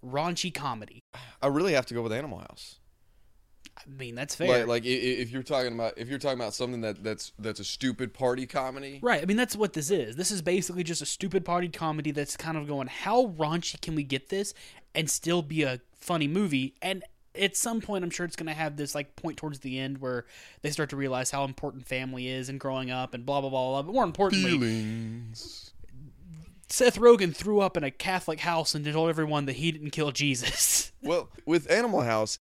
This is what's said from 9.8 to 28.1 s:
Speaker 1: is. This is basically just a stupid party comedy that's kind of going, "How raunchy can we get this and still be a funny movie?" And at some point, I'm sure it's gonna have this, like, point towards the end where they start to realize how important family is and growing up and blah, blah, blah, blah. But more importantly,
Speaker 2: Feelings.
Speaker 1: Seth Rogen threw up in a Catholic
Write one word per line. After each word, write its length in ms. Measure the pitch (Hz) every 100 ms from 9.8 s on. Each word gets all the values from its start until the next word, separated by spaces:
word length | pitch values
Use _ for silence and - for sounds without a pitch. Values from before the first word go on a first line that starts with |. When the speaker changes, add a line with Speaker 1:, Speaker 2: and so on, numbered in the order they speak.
| 147
Speaker 1:
is. 240 | 190 113
This 160 | 123 180
is 100 | 202
basically 420 | 160 180 - 180
just 180 | 170 170
a 40 | 143
stupid 380 | - 196 190
party 240 | 180 175 180
comedy 440 | - 160 156 151
that's 240 | 147 143 -
kind 200 | 160 160
of 120 | 147
going, 180 | 143 131
"How 400 | - 190 233 254
raunchy 540 | 160 151 165 170 -
can 160 | - 156
we 80 |
get 240 | 139 131 -
this 260 | 196 202 - - - -
and 160 | - 160
still 320 | - 165 175
be 220 | 151 156
a 160 | 143 127 -
funny 360 | - - 170 143
movie?" 460 | 175 202 143 131 -
And 220 | 180 190 - - -
at 220 | - 196 -
some 240 | 240 226
point, 240 | - 202
I'm 60 | 180
sure 140 | -
it's 120 | 175 -
gonna 180 | 160
have 220 | 151 156 147
this, 180 | 143
like, 220 | 147 143 -
point 220 | 165 147
towards 200 | 156 139
the 180 | 131 131
end 180 | 135 135
where 260 | 131 123 - - - -
they 80 | 147
start 180 | 147 147
to 60 | 139
realize 360 | 139 127 127
how 100 | 139
important 400 | 139 131 147 135
family 440 | 123 131 131 127 127
is 200 | 131 131
and 120 | 139
growing 320 | 135 131 127
up 200 | 127 127
and 140 | 123 123
blah, 140 | 143
blah, 100 | 135
blah, 200 | 131 131
blah. 120 | 135
But 100 | 147
more 120 | 240
importantly, 480 | 208 165 196 190 185
Speaker 2:
Feelings. 1200 | 160 120 113 107 113 113 117 117 113 - - - - - 127 143 - - 156 160 - -
Speaker 1:
Seth 280 | - 254 196
Rogen 360 | 240 233 185
threw 260 | 151 190 208
up 160 | 190 180
in 80 |
a 60 | 143
Catholic 500 | - -